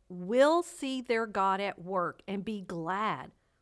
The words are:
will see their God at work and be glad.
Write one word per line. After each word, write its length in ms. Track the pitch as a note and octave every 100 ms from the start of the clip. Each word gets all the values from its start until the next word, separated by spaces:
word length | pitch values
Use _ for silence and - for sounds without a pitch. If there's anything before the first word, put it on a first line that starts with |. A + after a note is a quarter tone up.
| _
will 540 | F3+ F3+ B3 C#4+ E4+
see 360 | F4 - C4+ C4
their 280 | B3 A3+ A3+
God 340 | G#3 G3 F#3+
at 160 | G3+ -
work 460 | F3 F#3+ E3+ - -
and 160 | G3+
be 180 | F#3+ G#3
glad. 720 | F3+ F3 D#3+ F#3+ A3 C#3+ D#3 _ _ _